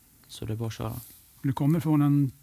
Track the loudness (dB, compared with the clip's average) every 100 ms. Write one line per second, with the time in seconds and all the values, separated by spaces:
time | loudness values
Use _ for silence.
0 | _ _ -20 -12 -8 -6 -6 -8 -8 -8
1 | -14 -20 -20 -8 -4 0 2 2 2 2
2 | 4 4 2 -4